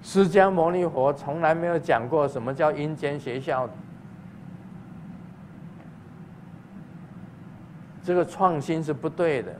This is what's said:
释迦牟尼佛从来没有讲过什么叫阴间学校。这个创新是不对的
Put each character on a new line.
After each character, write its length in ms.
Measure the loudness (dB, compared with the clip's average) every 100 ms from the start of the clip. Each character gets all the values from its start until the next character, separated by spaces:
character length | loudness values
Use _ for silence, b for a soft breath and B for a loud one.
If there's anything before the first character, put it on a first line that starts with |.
释 260 | 0 4 6
迦 220 | 8 8
牟 200 | 6 4
尼 160 | 4 2
佛 240 | 4 2
从 280 | 2 -2 0
来 140 | 2
没 120 | 4 2
有 120 | 0
讲 280 | 2 2 4
过 220 | 2 2
什 120 | 0
么 140 | -4
叫 160 | 2 2
阴 240 | 2 -2
间 240 | -2 -4 -4
学 220 | -4 -6
校。 280 | -2 -2 -2 -6 -16 -16 -18 -18 -18 -16 -16 -16 -16 -16 -16 -16 -14 -14 -16 -18 -18 -16 -16 -16 -18 -18 -18 -18 -18 -18 -18 -18 -16 -16 -16 -16 -16 -16 -16 -16 -18 -18 -18 -18 -18 -12
这 120 | 0
个 80 | 2
创 380 | 2 4 4 4
新 240 | 0 -2
是 80 | 0
不 160 | -2 -4
对 340 | 0 2 2
的 100 | -2 -10